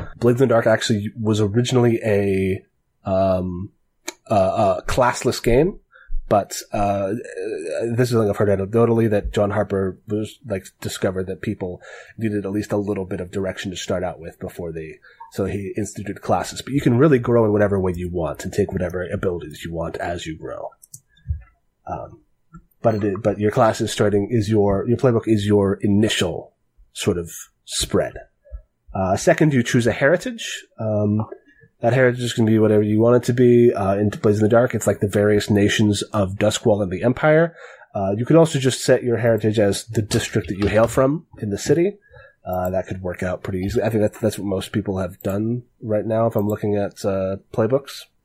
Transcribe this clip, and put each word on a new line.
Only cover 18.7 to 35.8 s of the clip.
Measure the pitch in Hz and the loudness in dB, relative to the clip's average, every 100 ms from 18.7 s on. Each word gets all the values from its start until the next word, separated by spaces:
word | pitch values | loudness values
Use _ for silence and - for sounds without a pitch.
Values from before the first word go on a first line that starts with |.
whatever | 92 90 90 90 | -2 -4 -4 -6
abilities | - 101 87 78 - 85 | -4 -4 -4 -8 -12 -10
you | |
want | 82 82 - | -6 -6 -6
as | 85 87 80 | -6 -6 -8
you | 80 | -10
grow. | 65 - - _ - - _ _ - - - _ _ _ - | -10 -12 -12 _ -20 -20 _ _ -8 -8 -10 _ _ _ -12
Um, | - - - _ _ _ - _ _ | -12 -12 -18 _ _ _ -20 _ _
but | 117 107 | 0 0
it | |
is, | 104 95 | -2 -2
but | 110 95 | -2 0
your | 104 | 0
class | 135 113 107 | 2 2 2
is | 110 | -4
starting, | - 104 101 101 | 0 0 0 0
is | 120 101 | -2 2
your, | 110 101 98 110 | 2 2 2 0
your | 117 | 0
playbook | 131 113 113 | 2 2 2
is | 110 104 | 0 4
your | 104 98 98 | 4 2 0
initial | 107 101 107 - 92 - - _ _ _ _ | 2 2 2 0 -4 -6 -12 _ _ _ _
sort | - - 87 | -6 -2 -2
of | 85 - - _ - | -4 -12 -18 _ -10
spread. | - - 196 - - - _ _ - - _ - | -8 -2 0 -2 -6 -20 _ _ -20 -20 _ -12
Uh, | - 92 101 | -4 -2 0
second, | - 160 156 | 2 4 4
you | 135 | 2
choose | 117 127 113 | 2 2 2
a | |
heritage. | - 139 175 262 233 - - - - | 2 2 2 -2 -10 -12 -12 -14 -8
Um, | 220 107 104 107 107 - _ _ _ _ | -4 0 0 0 -2 -10 _ _ _ _
that | 117 | 0
heritage | 131 127 123 120 120 | 4 2 2 -2 0
can | 110 | 4
be | 110 | 4
whatever | 107 107 | 4 4
you | 107 107 | 4 4
want | 113 123 | 4 4
it | 120 | 2
to | |
be. | 123 123 120 120 | 4 6 8 6
Uh, | 110 95 98 | 4 0 0
in | 104 | 0
Blades | - 110 104 | 0 2 4
in | |
the | 107 | 4
Dark, | 117 127 | 4 2
it's, | 110 107 | 0 -2
like, | 98 | 0
the | 104 | 0
various | 104 104 104 - | 2 4 2 2
nations | 104 101 - | 2 4 4